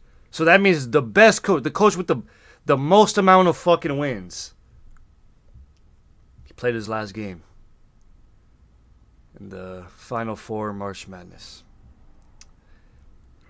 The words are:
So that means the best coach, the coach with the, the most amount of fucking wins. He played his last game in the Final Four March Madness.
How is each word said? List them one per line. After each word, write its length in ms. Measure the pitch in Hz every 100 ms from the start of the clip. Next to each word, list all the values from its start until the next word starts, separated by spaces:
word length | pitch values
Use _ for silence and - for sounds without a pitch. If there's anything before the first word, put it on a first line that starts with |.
| _ - _
So 140 | -
that 160 | 160 190
means 300 | 196 160 123
the 120 | 147
best 400 | 117 101 220 -
coach, 200 | - 165
the 80 | 135
coach 260 | - 208 170
with 100 | 180
the, 120 | 135 - _ _ _
the 120 | - 135
most 400 | 143 202 208 208
amount 300 | 190 185 180
of 80 | 147
fucking 420 | 175 165 160 139
wins. 560 | 147 110 87 - - _ _ - - - - _ _ _ _ - - _ _ _ _ _ _ _
He 80 | -
played 220 | - 123
his 140 | 113 107
last 240 | 110 107
game 300 | 104 101 87 - - - _ _ _ _ _ _ _ _ _ _ _ _ _ _ _ _ -
in 100 | 98
the 360 | 95 92 92 90
Final 480 | - - 117 113 107
Four 360 | - 107 107
March 340 | 101 101 95 -
Madness. 560 | 92 90 85 - - _ _ - _ - - _ - - _ _ - _ _ - - _ _